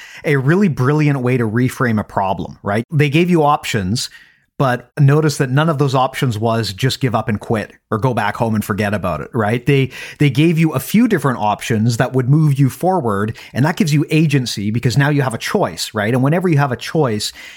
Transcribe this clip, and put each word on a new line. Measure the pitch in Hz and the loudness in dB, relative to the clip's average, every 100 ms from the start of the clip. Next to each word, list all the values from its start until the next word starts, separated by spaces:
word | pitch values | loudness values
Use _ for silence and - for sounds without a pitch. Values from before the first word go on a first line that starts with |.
| - - | -20 -8
a | - 139 | -2 0
really | 131 180 208 | 2 2 2
brilliant | 123 127 151 147 139 | 2 0 2 2 2
way | 123 127 | 0 0
to | |
reframe | 113 113 127 - 123 107 | 0 0 0 0 0 0
a | |
problem, | 98 - 95 92 76 67 | -2 -4 -2 -4 -8 -8
right? | - 107 - | -4 -4 -2
They | 151 147 | 0 2
gave | 151 180 | 2 2
you | 170 | 2
options, | 143 151 - 110 92 120 - - - _ _ - | 2 0 -2 -4 -2 -4 -6 -12 -20 _ _ -2
but | 139 123 - - | -2 -2 -6 2
notice | 139 151 156 - | 4 4 2 0
that | 135 | 0
none | 135 165 | 2 0
of | 139 | 0
those | 143 135 | 0 0
options | 131 - 135 104 | -2 -2 -4 -2
was | 113 117 101 | -2 -2 -4
just | 92 131 - | -4 -4 -2
give | 127 | -2
up | 110 107 | -2 -2
and | 104 | -6
quit | - 113 - _ _ | -4 -4 -4 _ _
or | 110 | -2
go | 131 | -2
back | 117 104 - | 0 -2 -2
home | 117 | -2
and | 107 | -2
forget | - 101 104 | -2 -2 -2
about | 104 90 76 | -2 -4 -4
it, | - | -4
right? | - 104 120 - | -2 0 0 0
They, | 139 131 - - - | 2 0 -6 -16 0
they | 147 | 2
gave | 131 160 160 | 4 2 4
you | 160 | 2
a | 127 | 0
few | - 202 247 | 0 2 4
different | 175 139 120 | 2 0 0
options | 104 104 - 113 113 113 | -2 -2 -2 0 2 0
that | 127 | 0
would | 127 120 | 0 2
move | 151 156 135 | 4 4 4
you | 135 | 2
forward, | - 175 185 120 98 110 - - | 2 -2 0 0 -2 -2 -6 -8
and | 117 | -2
that | 147 175 | 0 0
gives | 180 | 0
you | 147 - | 0 2
agency | 156 160 143 123 - 101 | 2 2 2 -2 -4 -4
because | 113 123 123 | -2 0 2
now | 139 | 2
you | 147 | 0
have | 127 | -2
a | 117 | -4
choice, | - 202 120 80 - | -2 -2 -2 -4 -6
right? | 110 104 | -2 0
And | 127 | 0
whenever | 131 175 185 | 2 2 2
you | 143 | 2
have | 143 | 0
a | 120 | -4
choice, | - 160 135 104 - - - | -4 -2 0 -2 -6 -10 -18